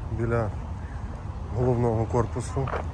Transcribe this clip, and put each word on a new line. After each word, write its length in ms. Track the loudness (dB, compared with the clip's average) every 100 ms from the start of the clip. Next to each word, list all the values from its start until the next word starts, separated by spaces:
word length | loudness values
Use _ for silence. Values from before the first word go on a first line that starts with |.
| -4
біля 380 | -2 2 2 2 -2 -6 -6 -6 -6 -6 -6 -6 -6 -4 2
головного 500 | 4 4 4 4 2
корпусу 640 | 2 2 0 -2 -2 -2 -2 -4